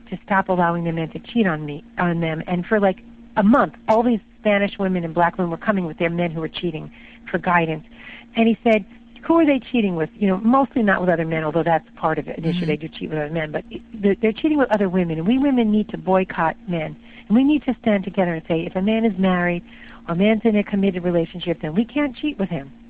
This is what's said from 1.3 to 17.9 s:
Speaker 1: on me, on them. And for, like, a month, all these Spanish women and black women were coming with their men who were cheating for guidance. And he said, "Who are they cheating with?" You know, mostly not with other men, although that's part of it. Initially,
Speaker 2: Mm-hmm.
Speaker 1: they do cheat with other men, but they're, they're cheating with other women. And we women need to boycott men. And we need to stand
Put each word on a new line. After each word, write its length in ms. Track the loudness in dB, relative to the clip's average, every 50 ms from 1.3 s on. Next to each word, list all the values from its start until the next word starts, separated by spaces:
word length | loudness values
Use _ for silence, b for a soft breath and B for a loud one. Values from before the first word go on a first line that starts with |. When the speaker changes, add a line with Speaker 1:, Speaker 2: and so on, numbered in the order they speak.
| 0 0 2
Speaker 1:
on 180 | 2 0 -2 -6
me, 200 | -8 -10 -10 -14 -12 -4 -2
on 200 | -2 0 0 0
them. 240 | -2 -2 -4 -6 -4 -4
And 180 | -4 -4 -2
for, 140 | 0 0 2
like, 180 | 2 2 0 -2 -10 -20 -20 -20 -16 -6 -2
a 80 | 2 4
month, 300 | 4 6 4 4 0 -2 -8 0 0
all 140 | 2 2
these 160 | 4 2 0 -2 -4 -10 -14 -4
Spanish 360 | 0 0 2 2 0 -2 -2
women 280 | -4 -2 -2 -2 -2 -4
and 100 | -2 0
black 240 | 0 0 0 0 -2
women 140 | -4 -4
were 40 | -4
coming 280 | -4 -2 -2 -2 -2 -2
with 120 | -4 -4 -2
their 120 | -2 -2
men 220 | 0 -2 -2 -2
who 80 | -4 -6
were 80 | -8 -8
cheating 420 | -8 -6 -6 -6 -6 -6 -12 -12 B B B B B B B -6
for 80 | -6 -4
guidance. 460 | 0 2 2 2 2 0 -4 -8 -10 -16 B B B B B B B B 0
And 140 | 2 2 2
he 100 | 2 2 2
said, 200 | 2 2 2 0 -4 -18 -20 -20 -20 -20 -12
"Who 160 | 0 2 4 4
are 80 | 6
they 140 | 4 2 0
cheating 340 | -2 -2 0 0 0 2 0
with?" 160 | -2 -2 -4 -2
You 100 | 0 0
know, 120 | 0 2 2
mostly 440 | 2 2 4 4 2 2 0 0
not 180 | 2 2 2 2
with 80 | 2 2
other 140 | 2 2 0
men, 180 | -2 -2 -2 -2
although 180 | 0 0 0
that's 260 | 2 2 2 0 0 -6 -12
part 240 | -4 -2 -2 -2 -2
of 80 | -4 -8
it. 100 | -10 -6
Initially, 240 | -4 -4 -2 -2
Speaker 2:
Mm-hmm. 40 | -2 -2
Speaker 1:
they 60 | -4
do 120 | -4 -6 -12
cheat 200 | -12 -10 -10 -6
with 80 | -6 -6
other 120 | -6 -4
men, 220 | -4 -6 -6 -6
but 120 | -8 -8 -10 -10 -16 -16 -16 -16 -10
they're, 220 | -2 0 0 0
they're 160 | 2 0 -2
cheating 260 | -2 0 -2 0 2 2
with 120 | 2 2
other 160 | 2 0 0 0
women. 300 | 0 0 0 0 -2 -2
And 100 | 0 2
we 100 | 2 2
women 320 | 2 2 2 2 2 2
need 180 | 2 2 0 -2
to 60 | -6 -6
boycott 580 | 0 2 2 2 2 0 -2 -2 -2 -2 -2 -4 -6 -4
men. 280 | -4 -4 -4 -6 -10 -14 B B B B B B
And 80 | 2
we 80 | 4 4
need 180 | 4 2 2 0
to 100 | -2 -4 -2
stand 220 | 0 0